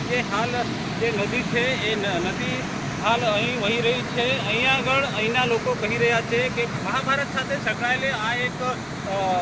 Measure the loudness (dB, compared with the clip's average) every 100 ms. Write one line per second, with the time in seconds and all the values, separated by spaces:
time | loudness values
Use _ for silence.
0 | -2 -2 0 0 0 0 -2 -4 -4 -2
1 | 0 0 0 0 0 0 0 0 0 0
2 | 0 0 -2 -2 -2 -2 -4 -4 -4 -2
3 | 2 2 2 2 2 0 0 2 2 0
4 | 0 0 0 0 0 2 2 2 2 2
5 | 2 0 0 2 2 2 0 0 0 2
6 | 2 2 2 0 0 -2 -2 -2 -2 -2
7 | 0 0 0 -2 -2 -2 -2 0 0 0
8 | 0 0 0 0 -2 -2 -4 -4 -6 -6
9 | -4 0 2 2